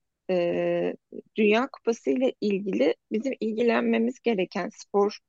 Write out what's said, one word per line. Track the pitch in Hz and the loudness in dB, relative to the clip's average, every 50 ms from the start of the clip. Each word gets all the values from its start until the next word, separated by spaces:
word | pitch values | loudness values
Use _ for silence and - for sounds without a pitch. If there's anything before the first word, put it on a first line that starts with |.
| _ _ _ _ _ - | _ _ _ _ _ -2
e, | 185 180 175 170 175 175 175 175 175 170 175 180 - - _ _ - - - _ - | 0 0 0 0 0 0 0 0 0 0 0 -2 -4 -6 _ _ -18 -18 -18 _ -2
Dünya | - 220 208 214 226 262 277 | 2 4 4 4 4 2 -2
Kupası | - - - 233 233 - - 269 | -6 -6 -4 -4 -4 -2 0 -2
ile | 277 254 262 254 - - | 0 0 0 -2 -2 -2
ilgili | - 208 202 190 208 202 190 214 - - - _ _ - | -2 -2 0 0 -2 -2 0 2 2 2 0 _ _ -4
bizim | 220 214 233 269 247 - | -4 -4 -2 -2 -6 -4
ilgilenmemiz | 208 220 214 220 240 233 226 233 240 233 226 226 226 240 254 - | -4 -4 -2 0 2 2 2 2 2 2 2 2 0 0 -2 -4
gereken, | - 233 226 185 180 - - 202 175 - | -2 -2 0 0 -2 -2 -2 -6 -6 -6
spor | - - - _ - 202 202 208 - - _ | -8 -14 -16 _ 0 2 2 2 0 -6 _